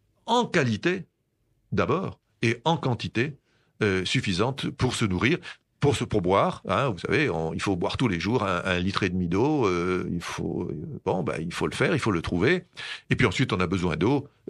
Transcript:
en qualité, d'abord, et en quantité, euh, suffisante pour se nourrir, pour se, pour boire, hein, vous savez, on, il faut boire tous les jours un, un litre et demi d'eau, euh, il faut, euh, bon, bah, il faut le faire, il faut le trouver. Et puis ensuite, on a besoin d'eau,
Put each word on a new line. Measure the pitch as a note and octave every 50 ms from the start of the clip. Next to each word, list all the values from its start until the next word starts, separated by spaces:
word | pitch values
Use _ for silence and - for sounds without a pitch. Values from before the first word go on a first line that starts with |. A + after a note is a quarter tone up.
| _ _ _ _ _
en | - A3+ B3 A#3
qualité, | - - F3 C#3+ A#2+ A2 G#2 - E3+ F3+ G3 E3 - _ _ _ _ _ _ _ _ _ _ _ _ -
d'abord, | G2 F#2+ F#2 B2+ F3 F#3+ - G#2+ - _ _ _ _ -
et | A#2 A#2 - -
en | D#3 E3
quantité, | D#3 - C3+ A#2+ G#2+ - F2 - A2 A#2+ D#3 - - _ _ _ _ _ _ _ - G#2+
euh, | G#2 F#2+ F#2 F#2
suffisante | F2 - C3 - G#2 F#2 E2+ G#2 B2+ C3+ C3+ - -
pour | - - - B2+ -
se | - A#2
nourrir, | G#2 F#2 F2+ - B2 D#3+ - - - - - _ _ _ _
pour | - C#3+ B2+
se, | - B2
pour | - - G#2+ F2
boire, | F2+ F#2+ G2+ C#3 F#3 - - -
hein, | - F#2 G2+ C3 C#3
vous | G2+ E2+
savez, | - - G2 B2 D#3 A#2+
on, | F2 D#2+ D#2+ D#2+ E2
il | - -
faut | G#2 G2
boire | F2 F#2 G2 -
tous | - C3+ A#2
les | F2+ E2+
jours | D#2+ G2 A#2 B2 G#2+
un, | G2 F#2 F2 -
un | F#2+ F#2 F2+
litre | F2+ G2 G2 - G#2+
et | F#2+
demi | F2+ F#2 F2+ E2+
d'eau, | E2+ F#2+ A#2+ D3 D#3 D3 A#2+
euh, | G2 F2+ F2 F2 F#2 F#2 F2+ E2 E2+ F2
il | E2+
faut, | - - - - E2+ F2 - - F#2 -
euh, | - D#2 - D#3+ C#3 - -
bon, | - F#2+ F#2 F2
bah, | - - -
il | D#2+ E2+ E2+
faut | - - D#2+
le | -
faire, | - B2+ D3+ F#3+
il | C3+
faut | - A#2
le | G2 E2+
trouver. | D#2+ - F2 F2 F#2 C3+ F3+ F3+ - - _ - - - - - - -
Et | -
puis | - C3 G#2
ensuite, | - - C3+ - A2+
on | F#2
a | F#2 E2+
besoin | F#2 F#2+ E2+ F2 D2+
d'eau, | - - A2 C#3+ C#3+ - - _ _ _ -